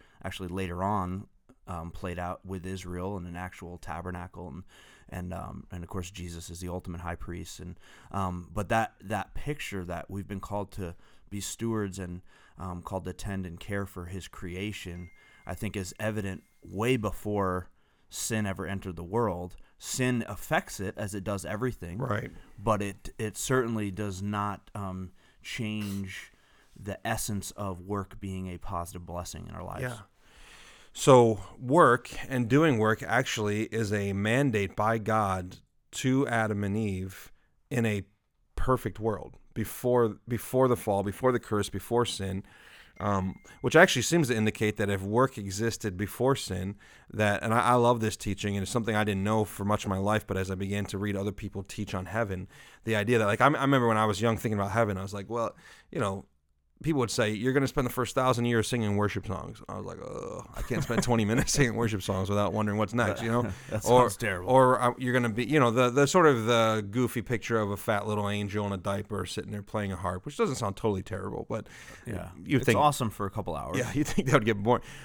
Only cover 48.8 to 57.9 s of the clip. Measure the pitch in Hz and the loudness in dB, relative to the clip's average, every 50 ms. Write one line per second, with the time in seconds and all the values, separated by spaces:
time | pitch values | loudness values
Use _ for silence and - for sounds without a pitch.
48.8 | 110 117 107 107 107 104 101 95 98 107 110 110 107 - - - 98 101 107 101 | 0 2 2 2 2 2 2 0 2 2 2 2 0 0 -2 -4 0 0 0 0
49.8 | - 104 95 95 98 104 107 107 - - 98 95 92 92 95 92 98 95 101 104 | 2 0 0 0 2 2 2 2 0 -2 -2 -2 -2 -2 -4 -4 -4 -2 -2 -2
50.8 | 101 - - 95 101 104 98 98 101 104 95 - 107 98 - 101 92 - - - | -4 -4 -4 -4 -2 -2 -2 -2 -2 -2 -4 -4 -8 -8 -8 -8 -10 -8 -8 -8
51.8 | 104 - - 92 92 - 95 113 117 98 95 90 92 - - - - - - - | -6 -4 -4 -6 -6 -4 -2 -2 -2 -2 -2 -6 -8 -10 -14 -20 -20 -20 -20 -10
52.8 | - 113 110 104 104 107 123 113 110 101 113 113 127 139 156 - 139 139 139 131 | -4 0 0 0 2 4 4 4 4 4 4 6 6 6 6 6 4 4 6 6
53.8 | 120 117 110 107 110 107 101 92 110 117 113 92 - 113 107 101 101 95 95 117 | 6 6 4 4 4 4 2 2 2 2 2 2 0 -2 0 0 0 0 2 2
54.8 | 117 104 98 92 98 98 104 101 98 101 113 120 113 - - - - - - - | 2 2 2 -2 -4 -6 -8 -8 -8 -4 -2 -2 -2 -2 -4 -8 -20 -20 -20 -20
55.8 | - - - 170 113 98 95 98 - _ _ _ _ _ _ _ _ _ _ - | -18 -10 -4 -2 -2 -2 -2 -4 -10 _ _ _ _ _ _ _ _ _ _ -6
56.8 | - 151 160 135 120 104 - - 113 107 107 101 117 131 131 143 135 123 - 147 | -2 0 2 2 2 0 2 2 2 2 2 0 0 4 4 4 4 4 2 0
57.8 | 135 120 | 0 0